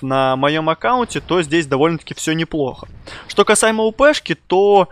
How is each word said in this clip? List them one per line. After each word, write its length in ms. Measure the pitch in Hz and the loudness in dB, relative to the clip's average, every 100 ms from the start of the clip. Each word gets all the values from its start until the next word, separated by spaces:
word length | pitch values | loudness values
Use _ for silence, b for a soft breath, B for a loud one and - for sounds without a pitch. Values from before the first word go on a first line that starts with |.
на 360 | 135 135 131 131 | -4 0 0 0
моём 320 | 143 156 160 | 0 0 -2
аккаунте, 500 | 160 226 247 233 147 | -2 -2 -2 -2 -6
то 220 | - 180 | -2 -2
здесь 260 | 156 165 147 | 0 -2 0
довольно-таки 460 | 135 160 165 - | 0 0 0 -8
всё 180 | - - | -10 -4
неплохо. 560 | 160 165 160 135 - - - B B - | -4 -4 -4 -6 -6 -18 -20 B B -8
Что 160 | - | 0
касаемо 400 | 202 214 220 220 | 2 4 2 2
У 80 | 220 | -2
П 220 | 214 285 | 2 2
шки, 220 | - - 165 | 2 -4 -8
то, 520 | _ 185 202 202 180 | _ 2 4 4 2